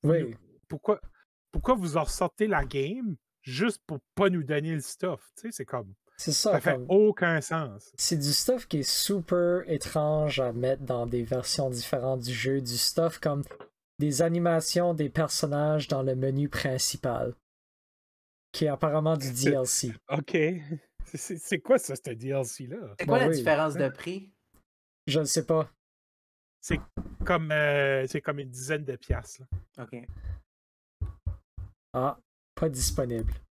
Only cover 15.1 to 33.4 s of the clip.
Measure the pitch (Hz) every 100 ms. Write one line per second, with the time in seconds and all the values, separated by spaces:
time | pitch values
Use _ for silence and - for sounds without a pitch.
15.1 | - 156 - 151 147 151 156 143 139 135
16.1 | 127 135 135 143 - 143 131 - - 131
17.1 | 120 120 120 _ _ _ _ _ _ _
18.1 | _ _ _ _ - 151 139 156 151 156
19.1 | 160 135 123 135 139 127 - 127 113 _
20.1 | 143 143 170 156 180 147 156 _ _ -
21.1 | 156 - 175 - 190 - 262 - 135 -
22.1 | 117 123 135 123 - 127 185 151 98 -
23.1 | - 143 160 127 147 156 143 135 131 -
24.1 | 185 196 _ _ _ _ _ _ _ -
25.1 | 143 147 - 156 160 156 _ _ _ _
26.1 | _ _ _ _ _ - 160 - - -
27.1 | - - 180 156 151 147 143 139 135 131
28.1 | 151 151 143 135 127 131 151 143 123 -
29.1 | 120 - - 131 - - - 120 123 120
30.1 | - - - _ _ _ _ _ _ -
31.1 | - - - _ - - _ _ 123 131
32.1 | - _ _ _ - 160 131 - - 127
33.1 | 117 110 -